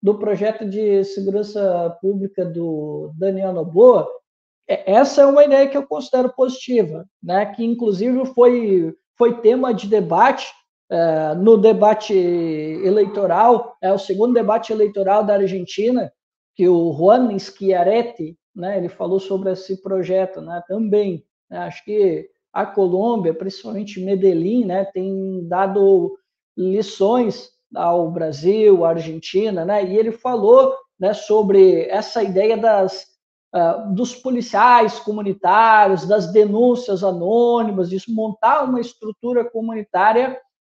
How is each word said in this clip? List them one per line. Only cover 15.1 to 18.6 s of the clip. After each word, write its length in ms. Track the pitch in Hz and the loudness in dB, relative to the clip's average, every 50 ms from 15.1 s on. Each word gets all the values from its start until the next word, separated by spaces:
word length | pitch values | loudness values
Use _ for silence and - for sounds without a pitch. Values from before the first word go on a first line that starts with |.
| 196 214 214 | 2 2 2
da 120 | 202 208 | 2 0
Argentina, 760 | 196 196 190 180 190 175 - - - 208 233 254 247 202 - _ _ _ _ _ _ _ _ _ | 0 0 -2 -4 -6 -8 -8 -6 -4 -2 0 0 -2 -2 -6 _ _ _ _ _ _ _ _ _
que 120 | - 185 180 | 0 2 4
o 260 | 180 170 170 170 147 | 4 4 2 0 -2
Juan 440 | 135 165 190 220 254 254 233 202 196 | 2 4 4 4 4 4 0 -2 -4
Schiaretti, 1000 | - - - - 202 190 190 180 175 185 214 233 233 233 - - 160 156 170 _ _ _ - | -8 -10 -14 -6 -2 0 0 2 2 2 2 0 -2 -4 -8 -12 -12 -14 -14 _ _ _ -16
né, 220 | 196 | -12